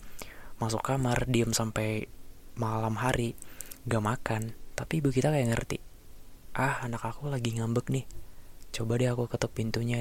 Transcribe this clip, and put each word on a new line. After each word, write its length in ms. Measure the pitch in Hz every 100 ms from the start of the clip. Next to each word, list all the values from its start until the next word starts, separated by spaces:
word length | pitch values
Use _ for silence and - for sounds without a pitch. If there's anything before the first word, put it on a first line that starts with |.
| - - - - - -
masuk 240 | 113 110
kamar, 480 | - 135 127 120 120
diem 240 | 120 117
sampai 560 | 113 110 107 110 107 107 - - - - -
malam 400 | 113 110 110 110
hari, 320 | 127 123 117 - - - - -
gak 160 | 117 113
makan, 560 | 107 127 - 110 113 - - -
tapi 240 | - 160
ibu 80 | 143
kita 160 | 127 139
kayak 240 | 151 120
ngerti, 320 | 113 - - - - - - - - - -
"Ah, 320 | 131 - 123
anak 160 | 117
aku 240 | 113 - 147
lagi 240 | 135 117 113
ngambek 320 | 113 120 -
nih, 160 | 131 - - - - - - -
coba 240 | - 113 120
deh 160 | 123
aku 160 | 120 120
ketuk 240 | - 127
pintunya, 480 | - 113 117 117 120